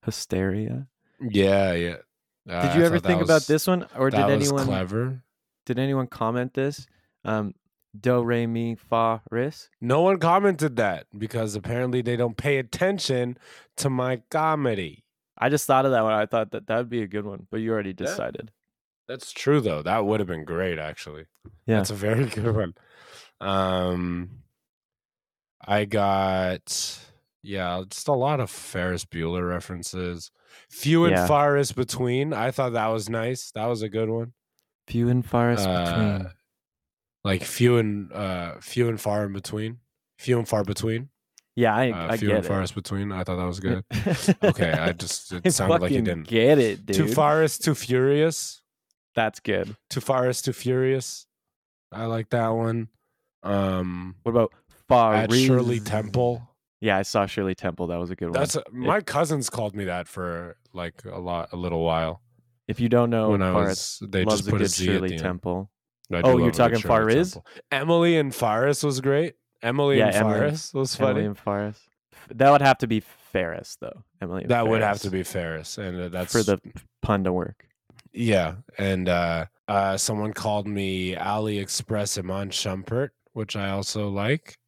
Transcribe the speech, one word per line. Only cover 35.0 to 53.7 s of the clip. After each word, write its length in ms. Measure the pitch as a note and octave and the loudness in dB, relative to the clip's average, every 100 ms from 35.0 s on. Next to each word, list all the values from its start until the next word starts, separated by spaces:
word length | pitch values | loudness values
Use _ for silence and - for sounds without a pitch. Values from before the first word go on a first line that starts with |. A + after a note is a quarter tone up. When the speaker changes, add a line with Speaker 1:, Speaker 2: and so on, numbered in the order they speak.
| A#2+ | 2
Speaker 1:
and 160 | B2 | 2
far 280 | A#2+ A#2+ A#2+ | 2 2 2
is 120 | A#2 F#2+ | 2 2
Speaker 2:
Uh, 180 | F2+ F2 E2+ G#2+ G2 | 0 0 0 0 0
Speaker 1:
between. 140 | F2+ - _ _ _ _ _ _ _ _ | -6 -14 _ _ _ _ _ _ _ _
Speaker 2:
like, 180 | G2+ F#2+ | -2 -2
few 340 | - - A#2+ A#2+ | -2 2 4 4
and, 340 | G#2+ G#2 G2 | 2 -2 -6
uh, 420 | - G2 F#2 E2+ - | -8 -6 -6 -8 -12
few 280 | - - A#2+ | -8 -2 0
and 120 | A2 | 0
far 240 | G#2+ G#2 | -2 -2
in 80 | G#2 | -2
between. 460 | G2 - G#2+ A2 A#2+ _ _ _ _ | -6 -8 -8 -8 -10 _ _ _ _
Few 200 | - B2 | 0 0
and 80 | A2+ | 2
far 180 | G#2+ | -2
between. 440 | G2 G2+ A2 A2+ C3+ _ _ _ _ - | -2 -2 -4 -4 -8 _ _ _ _ 0
Speaker 1:
Yeah, 180 | A#2 | 2
I, 160 | G#2+ B2+ | 4 0
Speaker 2:
Uh, 200 | G#2 E2 | -2 -4
Speaker 1:
I 40 | A2+ | -2
Speaker 2:
few 100 | G#2 | 2
Speaker 1:
get 80 | G#2 | 0
Speaker 2:
and 80 | E2+ | 0
far 140 | G2 | -2
Speaker 1:
it. 40 | |
Speaker 2:
is 80 | F2+ | -2
between. 380 | - F#2 G2 G2+ | -6 -8 -6 -4
I 140 | F#2+ | -6
thought 120 | F#2 F2+ | -4 -4
that 100 | F2+ | -4
was 140 | F2+ | -4
good. 240 | F#2+ F#2+ - | -2 -2 -4
Speaker 1:
<laughs> 540 | A2 D3 E3+ - F3+ | -4 -2 0 2 2
Speaker 2:
Okay, 260 | G#3 - E2+ | 2 2 0
I 200 | D#2 E2 | 0 0
just, 400 | E2+ F2 - - | -2 -6 -8 -8
it 100 | F2+ F2 | -2 0
Speaker 1:
I 20 | |
Speaker 2:
sounded 320 | - F#2+ E2+ | 2 2 2
like 100 | F2+ | 2
you 40 | C3+ | 0
Speaker 1:
fucking 60 | |
Speaker 2:
didn't. 240 | A2 E2+ D2+ | 0 -4 0
Speaker 1:
get 300 | A2+ A#2+ D3+ | 4 6 6
it, 280 | A#2 G2 - | 4 0 -2
Speaker 2:
Too 200 | F#2+ G2+ | 0 2
Speaker 1:
dude. 80 | |
Speaker 2:
far 280 | B2 D3 D3+ | 4 4 4
is 160 | D#3+ - | 2 2
too 160 | - | 0
furious. 840 | D3+ - B2+ C3 C#3+ D#3 D#3 - - _ _ _ _ _ | -2 0 2 4 4 2 0 -10 -12 _ _ _ _ _
Speaker 1:
That's 260 | - A2 - | -2 -2 -2
good. 340 | - F#2+ F#2 G#2+ _ | -2 -2 -2 -8 _
Speaker 2:
Too 100 | - | -8
far 280 | - C3 B2+ | 0 2 2
is 120 | B2 | 0
too 120 | - | -4
furious. 760 | A#2+ B2+ B2+ C3 C3+ B2+ - - _ _ _ _ _ _ | -4 -2 0 0 0 -4 -14 -18 _ _ _ _ _ _
I 140 | G#2 | -10
like 260 | A2+ A2+ A2+ | -6 -4 -2
that 180 | B2 A2+ | 0 2
one. 380 | A2+ A2+ A#2 A2 _ _ _ _ _ | 2 0 -2 -4 _ _ _ _ _
Um, 720 | F#2 G2+ G2 | -2 0 2